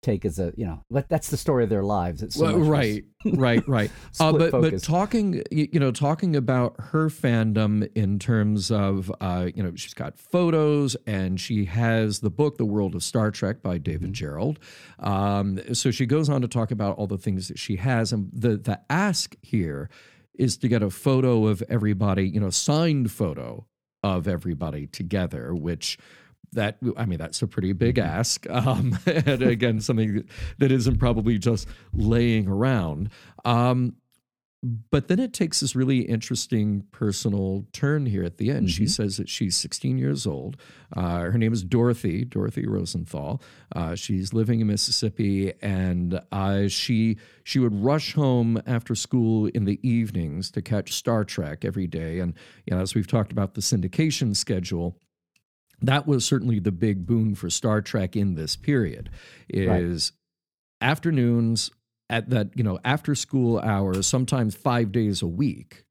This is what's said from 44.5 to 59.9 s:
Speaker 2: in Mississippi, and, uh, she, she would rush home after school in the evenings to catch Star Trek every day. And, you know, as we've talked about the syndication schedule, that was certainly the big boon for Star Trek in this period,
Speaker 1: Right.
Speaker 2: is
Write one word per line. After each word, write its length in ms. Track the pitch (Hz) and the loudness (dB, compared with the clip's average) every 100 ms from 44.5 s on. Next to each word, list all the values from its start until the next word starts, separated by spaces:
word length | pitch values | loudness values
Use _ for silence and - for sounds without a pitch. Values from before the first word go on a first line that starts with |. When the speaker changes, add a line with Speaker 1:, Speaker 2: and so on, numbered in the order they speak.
| 117 | 2
Speaker 2:
in 80 | 110 | 2
Mississippi, 840 | 104 - - 110 - 104 98 98 - | 0 0 0 -2 0 0 2 -2 -4
and, 580 | 101 95 92 90 87 90 - | -4 0 0 0 0 -2 -4
uh, 340 | 101 95 98 101 | -2 0 2 0
she, 480 | - - 117 113 107 - - - | -2 0 2 2 0 -6 -20 -4
she 140 | 135 | 2
would 140 | 123 104 | 2 2
rush 320 | 113 151 147 | 2 0 0
home 480 | - 143 123 117 113 - | 0 2 4 2 0 0
after 260 | 117 - | -4 -2
school 520 | 113 - 127 113 113 107 | -6 -2 2 2 2 2
in 160 | 120 | 0
the 160 | 98 98 113 | 0 0 2
evenings 640 | 117 113 101 80 76 95 | 2 0 -2 -4 -4 -6
to 100 | - | -6
catch 300 | 92 107 90 | -2 -2 -2
Star 320 | - - 113 | -6 0 0
Trek 400 | 101 - 78 73 | 0 -4 -6 -4
every 240 | 104 95 90 | -6 -4 -4
day. 320 | 80 80 82 | -4 -6 -4
And, 140 | 87 82 - - - | -4 -6 -14 -16 -4
you 80 | 92 | -2
know, 60 | |
as 120 | 95 | 0
we've 140 | 113 92 | -2 0
talked 240 | 117 104 | 0 0
about 220 | 98 98 | -2 -4
the 80 | - | -2
syndication 720 | 101 107 90 - 160 139 123 101 | -2 0 0 0 0 0 -2 -2
schedule, 640 | - 95 87 90 85 85 _ _ _ _ _ _ _ _ | -2 -4 -2 -4 -4 -8 _ _ _ _ _ _ _ _
that 220 | 117 139 151 | 2 2 2
was 180 | 139 | 0
certainly 360 | - 139 120 110 | 2 0 2 0
the 120 | 92 | 0
big 360 | 87 110 98 87 | 0 0 0 0
boon 260 | 117 107 | 2 2
for 160 | 101 85 | -2 -4
Star 320 | - 117 107 | -2 2 0
Trek 340 | 104 110 92 107 | 0 -2 -2 0
in 200 | 101 82 | 0 0
this 200 | 78 - | -4 -4
period, 540 | - 139 95 53 - - - - - | 0 2 2 -4 -12 -14 -18 -20 -6
Speaker 1:
Right. 300 | - 92 92 | -2 2 2
Speaker 2:
is 300 | 87 | 2